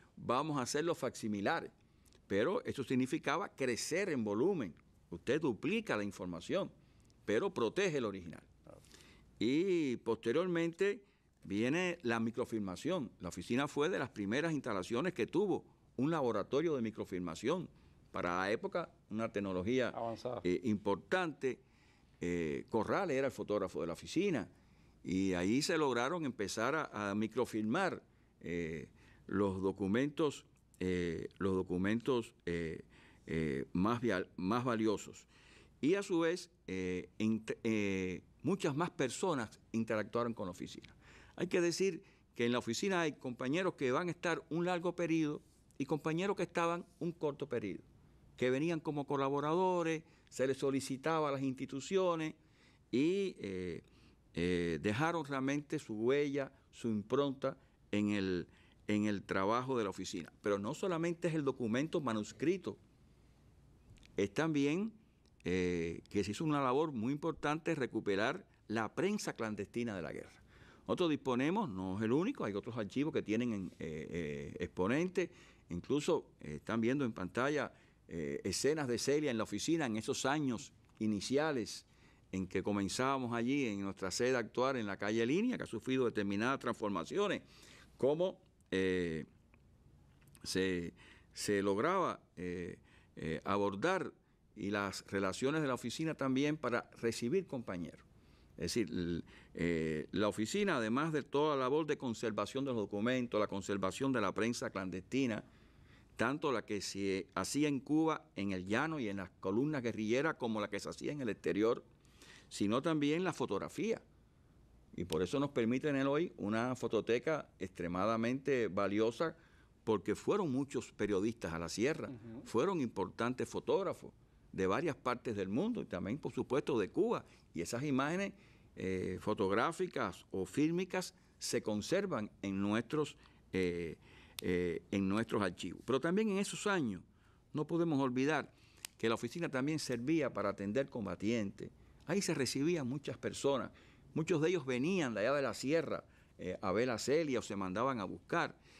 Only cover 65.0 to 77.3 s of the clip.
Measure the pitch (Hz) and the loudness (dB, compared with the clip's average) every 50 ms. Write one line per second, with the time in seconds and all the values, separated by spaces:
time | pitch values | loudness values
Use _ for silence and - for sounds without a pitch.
65 | - - _ _ _ _ _ _ - 87 90 92 90 90 87 85 82 85 80 - | -20 -20 _ _ _ _ _ _ -2 0 2 2 2 2 2 0 0 -2 -4 -8
66 | - - - 101 95 - 104 - 165 156 147 143 139 127 123 143 165 160 143 113 | -10 -2 0 0 0 0 -2 -2 0 0 2 2 2 2 2 2 2 0 -2 -2
67 | 104 127 143 147 - 165 151 - - 147 151 160 - 170 165 147 127 107 - 113 | 0 0 -2 0 -2 -4 -4 -2 -2 -2 -2 0 -2 -2 0 0 0 0 0 -2
68 | 98 104 98 98 107 127 156 196 - - _ _ _ - 107 113 110 101 - - | 0 2 2 4 2 2 0 -4 -8 -16 _ _ _ -4 -2 -2 -2 -2 -2 0
69 | 156 202 214 202 - 165 - - 117 110 107 101 98 - - 120 120 113 101 92 | 0 0 0 -2 -4 -6 -4 -4 -4 -4 -4 -4 -6 -6 -4 -4 -4 -2 -4 -4
70 | 80 65 50 50 50 - - - - - - - - - - - - - 113 - | -6 -6 -8 -10 -12 -14 -18 -20 -20 -20 -20 -20 -20 -20 -20 -10 -4 -2 0 2
71 | 180 165 147 127 - 135 123 120 135 151 185 220 214 143 92 92 92 92 92 101 | 2 2 2 0 0 0 2 2 2 2 2 0 0 -2 -4 -4 -4 -2 -2 0
72 | 113 110 123 151 185 254 294 - 180 113 98 101 - 123 113 123 107 98 - 131 | 2 4 4 4 2 0 -2 -2 -4 -2 -2 -4 -4 -4 -4 -6 -6 -2 -2 -2
73 | 147 160 - 113 92 98 107 110 123 120 110 98 92 - - - 80 82 78 78 | -2 0 0 -2 0 2 0 2 2 0 0 -2 -4 -6 -8 -8 -8 -6 -6 -6
74 | - - - 87 82 76 71 71 71 - - - 87 87 - 90 90 101 127 151 | -6 -6 -4 -4 -4 -4 -4 -6 -6 -8 -6 -6 -6 -6 -2 0 0 2 2 2
75 | 175 185 180 196 175 156 - - - - - - - - - 87 - - 127 147 | 0 0 -2 -2 -2 -4 -6 -14 -20 -20 -20 -20 -10 -8 -8 -6 -2 0 0 0
76 | 147 - 165 123 - - - _ - - 76 71 - - 107 117 110 117 131 147 | 2 2 2 2 0 -4 -14 _ -12 -10 -10 -8 -4 -2 -2 0 2 2 2 2
77 | 139 117 107 - 92 90 | 0 -2 -2 -4 -6 -4